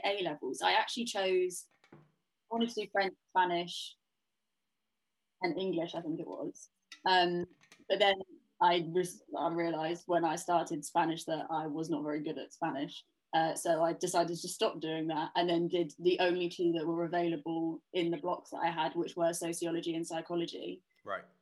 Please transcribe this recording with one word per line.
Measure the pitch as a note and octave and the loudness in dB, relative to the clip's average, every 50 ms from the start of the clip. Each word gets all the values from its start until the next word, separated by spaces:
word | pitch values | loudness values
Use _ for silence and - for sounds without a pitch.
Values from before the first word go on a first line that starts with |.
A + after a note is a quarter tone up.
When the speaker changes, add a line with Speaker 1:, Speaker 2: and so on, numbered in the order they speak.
| - | -2
Speaker 1:
A | G3 G3+ G3+ F3+ | -2 0 0 -2
levels, | D#3+ D3+ D3 - - - - F3+ | -4 -4 -4 -6 -6 -4 -2 0
I | F#3 F#3 | 2 2
actually | A3 A3 - - B3 A#3 | 2 2 0 -2 -4 -4
chose, | A#3 - G3+ F#3+ F#3+ F#3 F#3 F#3 F3+ F3+ - - - _ _ _ _ - | -4 -2 0 0 2 2 2 2 0 -2 -6 -12 -14 _ _ _ _ -20
I | - - _ _ _ _ _ _ _ _ - | -20 -20 _ _ _ _ _ _ _ _ -6
wanted | A3+ A#3 A#3 A#3 | -2 0 0 -2
to | - G#3+ G#3 | -2 -4 -6
do | G3 - | -2 0
French, | G3+ G3 F#3+ F#3 _ _ _ | 0 0 0 -2 _ _ _
Spanish, | - F#3 F#3 F3 F3 F3 F3 F3 - - - - - _ _ _ _ _ _ _ _ _ _ _ _ _ _ _ _ _ _ _ _ _ _ _ _ _ _ _ _ - | 2 2 4 4 4 0 -2 -2 -6 -8 -10 -12 -14 _ _ _ _ _ _ _ _ _ _ _ _ _ _ _ _ _ _ _ _ _ _ _ _ _ _ _ _ -4
and | - F3 D3+ F3+ | -2 -2 -2 -2
English, | F#3+ F#3+ E3 E3 D#3+ E3+ - | -2 -2 -2 -2 -2 -4 -6
I | E3+ F3 | -6 -6
think | D#3 D#3 D3 | -6 -6 -6
it | - | -6
was. | - - - - - - - - - _ _ _ - - - - | -8 -8 -8 -8 -8 -10 -12 -16 -20 _ _ _ -20 -10 -4 2
Um, | - F#3 F#3 F3 F3 F3 F3 F3 F3 - _ _ - - - - - | 4 6 6 6 4 2 0 -2 -4 -8 _ _ -20 -20 -14 -4 0
but | G3 F#3+ | 2 4
then | G3+ G3 G3 F#3+ F#3+ - - - _ _ _ - | 6 6 6 4 0 -8 -16 -20 _ _ _ 4
I | F3 F3 F3 F3+ E3 D#3+ E3 | 4 6 6 4 2 0 0
res-, | F#3 F3 E3+ - - - - D3 D3 | 0 0 0 -4 -12 -14 -10 -4 -2
I | - E3 | -2 0
realised | E3 E3+ E3+ E3+ D#3+ D#3 D#3+ D#3+ F3 E3+ - | 0 0 0 0 0 -2 -2 -2 -4 -4 -2
when | - F3 E3+ E3+ | 0 2 2 2
I | D#3+ D#3+ | 2 0
started | E3+ - - F3 E3 D#3+ - E3+ D3+ D#3 | -2 0 2 2 2 2 0 -4 -6 -6
Spanish | - - E3+ E3+ E3 D#3+ E3 - | -2 0 2 2 2 0 -2 -4
that | - D#3+ D#3 - - | -4 -4 -4 -4 -2
I | E3 D#3 D#3+ D#3 | -2 -2 -2 -2
was | C#3+ D#3+ D#3+ E3 | -2 -4 -4 -2
not | D#3 C#3+ D3 | -2 -4 -2
very | D3+ D3+ D#3 D3 | -2 -2 -2 -2
good | E3 D3+ | -4 -6
at | C#3 - - - | -6 -8 -10 -8
Spanish. | - E3+ D#3+ C3+ C#3 D3 E3+ - - - _ _ _ _ _ - | -6 -4 -4 -2 -4 -6 -6 -8 -12 -18 _ _ _ _ _ 2
Uh, | E3 D#3+ D#3+ - | 2 2 2 0
so | - - F3 E3 D#3 E3+ | 0 0 2 2 4 4
I | E3 E3+ | 2 0
decided | - - F3 - F3 E3+ E3 F3 E3+ | 0 -2 0 2 2 2 2 0 -4
to | - F3 | -6 -8
stop | - - A3 G#3+ - D#3+ | -4 -2 0 0 0 -2
doing | D#3 D#3+ D#3+ D#3+ D#3 D#3+ | -4 -2 -2 -2 -2 0
that | D#3 D#3 E3 E3 - | 0 -2 -2 -2 0
and | F3 F3 F3 | 0 2 4
then | E3+ E3+ F3 E3 | 4 2 2 2
did | F3+ F3 E3+ D3+ - - | 2 0 0 0 -2 0
the | E3+ F3+ F3+ F3+ | 2 4 4 6
only | F#3 F3+ F3 F3+ F3 F3 | 4 4 4 2 0 -2
two | F3 - F3+ E3+ E3 | -2 0 2 2 2
that | E3 D#3 | 2 0
were | E3 E3 E3 E3+ | 0 0 0 0
available | D#3+ F3 F3 F3 E3+ E3 - - E3 E3 E3 E3 E3 D#3 - - _ - | 0 0 0 2 2 0 -2 -4 -4 -4 -2 -2 -2 -4 -4 -8 _ -2
in | F#3 E3+ E3+ | 0 0 0
the | E3+ | 0
blocks | - - F3+ F3 - - - | -2 -2 -2 -4 -4 -6 -8
that | - - - | -6 -2 -2
I | E3+ | 0
had, | E3+ D#3+ D#3+ E3 - | 0 0 0 0 0
which | E3+ E3+ - - | -2 -4 -2 0
were | F3 E3+ E3 F3 | 0 2 2 2
sociology | - F3 E3+ E3+ - E3+ E3+ E3+ E3+ E3 E3+ E3 | 0 -2 -4 -4 -2 -2 -2 -2 -2 -2 -2 -2
and | E3 E3+ | -4 -4
psychology. | - D#3+ E3 D#3+ - F3 F3 E3+ - - - - F3 F3+ - - _ _ _ - | -4 -4 -6 -6 -4 -2 -2 -2 -2 -6 -8 -10 -10 -10 -12 -14 _ _ _ -8
Speaker 2:
Right. | G2+ G2 F2+ - - _ _ | -6 -6 -6 -6 -10 _ _